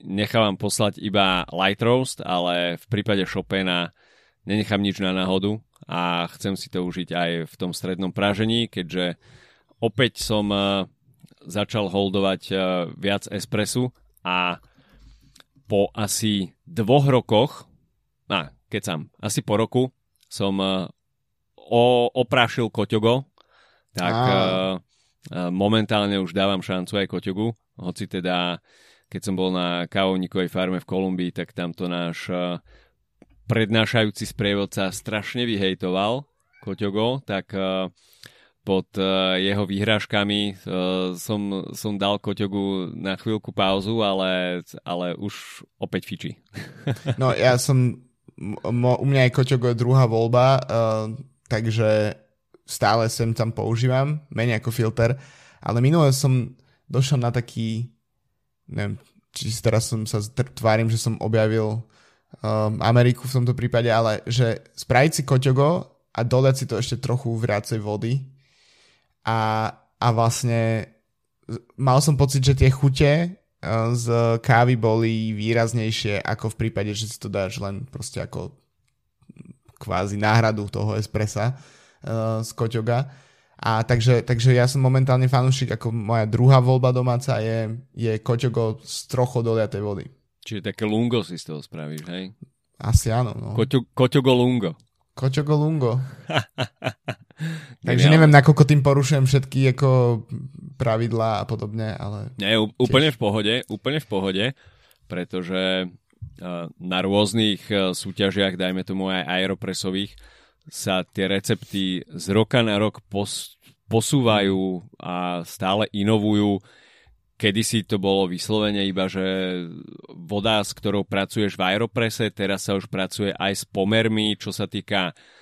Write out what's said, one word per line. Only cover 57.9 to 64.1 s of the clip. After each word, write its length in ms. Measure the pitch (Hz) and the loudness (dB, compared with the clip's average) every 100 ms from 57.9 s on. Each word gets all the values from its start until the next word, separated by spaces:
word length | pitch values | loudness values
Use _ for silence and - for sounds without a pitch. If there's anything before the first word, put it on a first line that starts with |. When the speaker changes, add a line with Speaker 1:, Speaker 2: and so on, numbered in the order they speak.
| _ _ _ _ _ _ _ _ | _ _ _ _ _ _ _ _
Speaker 2:
neviem, 300 | - 104 104 _ _ _ | -6 -6 -6 _ _ _
či 220 | - 110 | -10 -6
si 80 | 110 | -2
teraz 240 | 117 113 | 0 0
som 240 | - 110 110 | 0 -4 -4
sa 80 | 107 | -4
tr-, 300 | 107 - 127 | -6 -4 -6
tvárim, 380 | - 113 110 113 | -2 2 2 2
že 80 | 113 | 0
som 240 | 117 110 | -2 -4
objavil, 640 | 107 110 110 110 107 110 - _ _ _ _ | 0 2 2 2 0 -4 -8 _ _ _ _
ehm, 460 | - 110 107 107 113 | -8 -4 0 0 0
Ameriku 480 | 107 123 120 123 127 | 4 6 6 2 -2
v 80 | 131 | 0
tomto 160 | 120 | 0
prípade, 340 | 127 123 120 117 | 0 0 0 2
ale 380 | 113 113 | 2 2